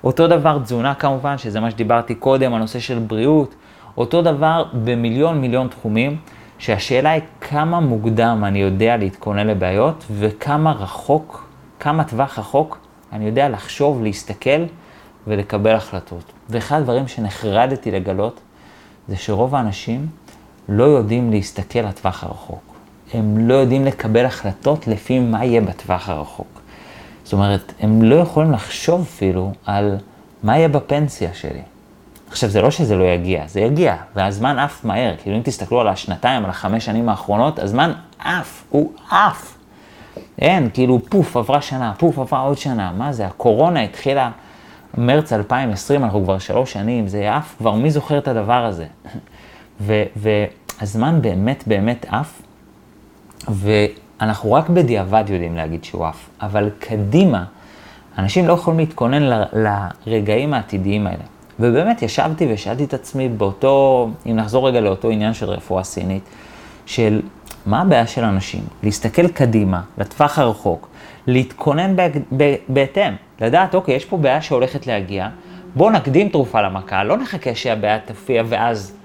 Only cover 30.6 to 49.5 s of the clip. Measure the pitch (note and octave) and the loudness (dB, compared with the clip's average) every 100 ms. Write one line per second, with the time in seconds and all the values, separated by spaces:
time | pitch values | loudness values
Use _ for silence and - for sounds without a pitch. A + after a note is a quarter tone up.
30.6 | E3 C#3+ - C#3+ D3+ - E2+ F2+ D2 C#2+ | 4 2 0 -2 -2 -2 -8 -6 -10 -12
31.6 | - - _ - - - - - A2+ G2 | -16 -20 _ -20 -20 -20 -12 -4 0 4
32.6 | A#2 D#3 C3 F#2+ F#2 F2 F2+ F2 D#2 F#2+ | 2 2 0 4 4 2 0 -2 -2 0
33.6 | A2+ D3 D#3+ E2+ - G2+ F#2+ G2+ B2+ C3 | 0 2 2 0 -6 -2 -2 0 -2 0
34.6 | C#3+ - A2+ G2+ B2 D#2+ G2+ G#2 A#2+ A#2+ | -4 -4 -4 -2 -2 -4 -4 -4 -4 -6
35.6 | F#2+ A#2+ A2 G2 - F2+ B2 B2+ G2 F2+ | -2 2 2 0 -6 -2 0 0 -4 -6
36.6 | F#2+ A2 A2+ A2 A#2 G2 - G#2 C3+ D#3 | -4 -2 -2 -2 0 -2 -2 0 0 0
37.6 | G2 A#2 E3 - - - - F3 - - | -2 0 0 -2 -14 -10 -6 -6 -8 -16
38.6 | - D3 D#3 - - F3+ G3+ - - - | -2 0 0 -6 -2 2 2 0 -16 -20
39.6 | - - - - - - - - D3+ F#3 | -20 -20 -20 -20 -20 -20 -18 0 2 2
40.6 | B2 B2 B2+ B2 - G3+ D#3 B2 A2 C#3+ | 0 2 2 2 2 2 2 0 0 -2
41.6 | - C3 A#2+ G2 E3 C3+ B2+ C#3 C3+ C#3 | -2 -6 -6 0 0 0 -2 -2 0 -2
42.6 | C#3 A#2 F#2 F2+ C#3 B2 G2 - A#2+ A2 | -2 -4 -4 -4 -4 -4 -6 0 2 4
43.6 | E3 E3 G#2+ - C#3 C#3 B2 A#2 - - | 4 2 -2 -4 -2 0 -2 -4 -20 -20
44.6 | - - - - A#2+ D3 D3+ A2 G2+ B2 | -20 -20 -10 -2 2 2 2 -2 0 -2
45.6 | C3 G2 - C#3+ A#2+ G2+ F#2 F#2+ - G2+ | -2 -4 0 0 2 0 0 -2 0 -2
46.6 | C3 G2+ G#2+ B2 G2+ G#2 G#2 C3 D#3 - | -2 -4 -2 -2 -2 -2 -2 -2 -4 -2
47.6 | A2 G#2+ C#3+ D3 - D3 C#3+ A#2 G#2 B2 | 0 2 0 0 0 -2 0 -2 2 0
48.6 | A#2 F2 D#2+ - - - - - - | 0 -4 -10 -14 -18 -18 -18 -20 -20